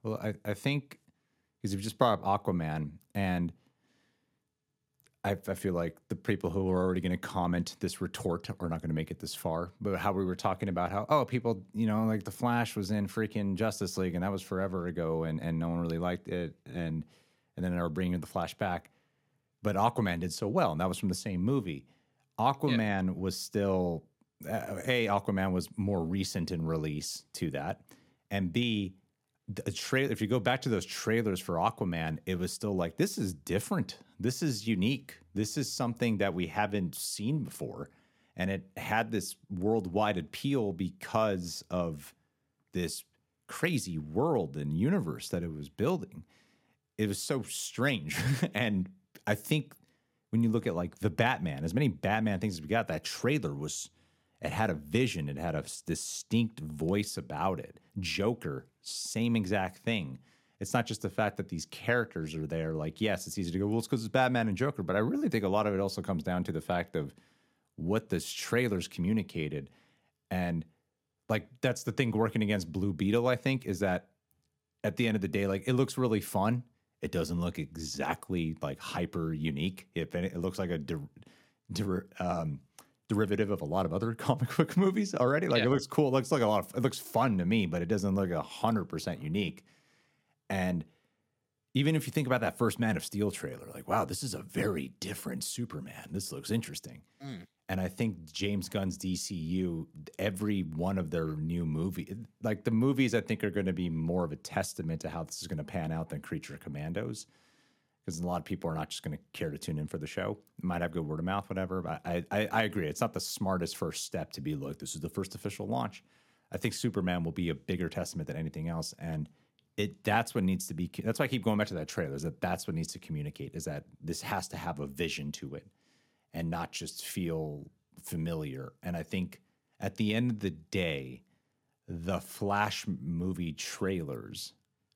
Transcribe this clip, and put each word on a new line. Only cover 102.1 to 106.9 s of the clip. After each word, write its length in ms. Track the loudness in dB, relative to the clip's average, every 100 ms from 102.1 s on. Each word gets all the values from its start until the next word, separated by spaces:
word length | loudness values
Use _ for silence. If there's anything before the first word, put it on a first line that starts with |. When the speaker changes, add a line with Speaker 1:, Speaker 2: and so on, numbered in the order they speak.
| -10 -12 _
Speaker 1:
like, 220 | -2 0
the 60 | 2
movies 440 | 4 4 6 4
I 80 | 4
think 200 | 2 0
are 80 | 0
gonna 220 | 2 2
be 160 | 2 0
more 340 | 0 2 2
of 100 | 0
a 40 | -4
testament 640 | -4 -2 -2 -2 -4 -4
to 80 | -4
how 160 | -6
this 160 | -8 -10
is 80 | -6
gonna 160 | -6
pan 260 | -4 -4 -2
out 200 | -2 -4
than 100 | -6
Creature 380 | -6 -6 -6 -12
Commandos. 680 | -8 -6 -4